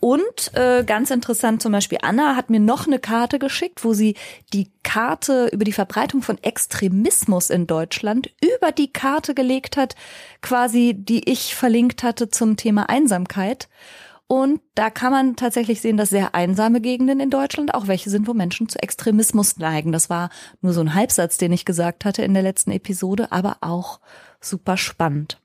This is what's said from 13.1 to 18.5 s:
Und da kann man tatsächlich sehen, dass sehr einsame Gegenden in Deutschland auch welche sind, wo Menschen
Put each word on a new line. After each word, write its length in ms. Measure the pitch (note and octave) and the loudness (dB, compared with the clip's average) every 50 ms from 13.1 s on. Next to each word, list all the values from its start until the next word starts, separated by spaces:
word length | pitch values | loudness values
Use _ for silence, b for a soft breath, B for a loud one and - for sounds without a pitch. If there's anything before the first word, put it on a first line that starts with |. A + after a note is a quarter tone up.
| G#3+ F3+ F3+ F3+ - G3+ F#3+ G3 A#3+ - - B B B B B B B B B B B B | 2 0 -2 -4 -4 -4 -2 -4 -4 -6 -10 B B B B B B B B B B B B
Und 360 | _ B3+ C4 C4 C4+ D4 D#4 _ _ _ | _ 0 2 2 2 0 0 _ _ _
da 140 | - A3 A3 | -2 -2 -2
kann 240 | G#3+ - A#3+ B3+ C4+ | -2 -2 0 2 2
man 240 | C4+ C4+ C4 B3 | 4 2 2 0
tatsächlich 460 | - B3+ A#3+ A3+ B3 A#3 G#3 A#3+ G#3 - | 0 -2 -2 0 0 0 0 -2 -2 0
sehen, 160 | A3+ A3 G#3 | 0 2 2
dass 100 | G#3+ G3 | 2 2
sehr 260 | F#3 G3 G3 - - | 2 0 0 0 0
einsame 460 | F3 F3 F3 F#3+ F#3 G#3+ A3+ A#3 A#3+ | 0 0 0 2 2 2 4 2 2
Gegenden 400 | A3 A#3+ B3+ B3 B3+ C4 C#4 C#4 | 2 0 0 0 2 2 2 2
in 80 | C#4 C#4 | 0 0
Deutschland 460 | C4 C4+ C4+ C#4+ - - D4 C#4+ - | 0 0 0 -2 -2 -4 -2 -2 -2
auch 120 | - G#3 | -2 0
welche 220 | G3 F#3+ F3+ - G#3 | 0 -2 -2 -2 -2
sind, 180 | G3 G#3 G#3+ | 0 0 0
wo 60 | G#3+ A#3+ | 0 0
Menschen 380 | A3+ F#3 F3 | 0 0 -2